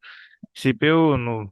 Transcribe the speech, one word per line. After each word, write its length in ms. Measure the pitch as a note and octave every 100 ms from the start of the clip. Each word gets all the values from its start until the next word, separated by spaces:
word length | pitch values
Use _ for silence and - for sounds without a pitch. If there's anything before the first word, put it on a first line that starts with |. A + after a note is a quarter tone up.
| - - - _ -
C 240 | - C3+ A#2
P 140 | D3+
U, 240 | D#3+ D#3+ C3+
ну, 340 | A#2+ A2+ G2+